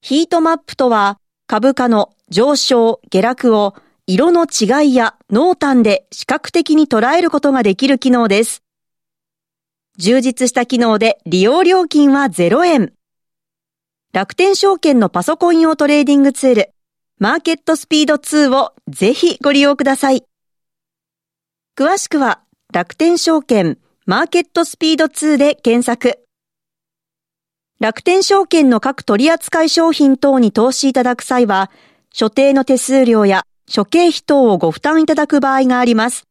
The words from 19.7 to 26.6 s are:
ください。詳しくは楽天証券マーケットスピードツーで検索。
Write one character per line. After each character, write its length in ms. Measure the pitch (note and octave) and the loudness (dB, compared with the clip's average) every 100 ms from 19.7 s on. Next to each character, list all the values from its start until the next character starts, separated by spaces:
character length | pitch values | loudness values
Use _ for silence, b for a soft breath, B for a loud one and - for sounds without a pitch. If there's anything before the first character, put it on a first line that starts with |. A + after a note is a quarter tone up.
| C#4 | 0
く 80 | |
だ 120 | C#4 C4+ | -2 -2
さ 180 | C#4 | -2
い。 100 | C4 _ _ _ _ _ _ _ _ _ _ _ _ _ _ _ - | -2 _ _ _ _ _ _ _ _ _ _ _ _ _ _ _ -4
詳 180 | C#4 G4 | -2 -2
し 80 | - | -4
く 100 | D4+ | -2
は 220 | C4 - _ _ _ | -2 -4 _ _ _
楽 220 | F3 F3 - | -8 -8 -2
天 240 | E4 E4+ | 0 0
証 240 | - D#4 | 0 -2
券 340 | - A3+ E3+ - _ _ - | 0 0 0 -4 _ _ -4
マ 140 | G3 | -4
ー 40 | E4 | -2
ケ 100 | F4 | -2
ッ 60 | - | -2
ト 140 | - E4+ | -4 -6
ス 140 | - | -4
ピ 140 | D#4+ | -4
ー 40 | D#4 | 0
ド 120 | D#4+ | -2
ツ 180 | - D4+ | -2 -2
ー 100 | D4 | 2
で 160 | C#4+ | 0
検 320 | C#4+ - A#3 B3 | 0 -2 0 -2
索。 320 | A#3 B3 - _ _ _ _ | -2 -2 -4 _ _ _ _